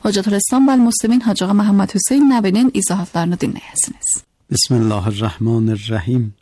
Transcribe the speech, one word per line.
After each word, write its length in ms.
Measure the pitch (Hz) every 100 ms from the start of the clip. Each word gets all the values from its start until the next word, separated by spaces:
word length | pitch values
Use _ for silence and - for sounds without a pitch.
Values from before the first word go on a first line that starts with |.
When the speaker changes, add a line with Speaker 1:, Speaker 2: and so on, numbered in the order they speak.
Speaker 1:
Hacı 220 | 214 202
Rəssam 400 | 196 202 - 254
Bəy 140 | 269 262
Muslimin 400 | 240 226 220 247
Hacığa 320 | 233 196 185
Məhəmməd 380 | 202 208 202 196
Hüseyn 380 | 196 - 269 285
Nəbinin 380 | 247 196 196 254
izahatlarını 640 | - 190 185 175 170 170 175
dinləyəsiniz. 880 | - - - - - - - - - _ -
Speaker 2:
Bismillahirrahmanirrahim. 1800 | - - 123 110 104 101 101 110 - 110 117 110 107 104 110 87 127 110 104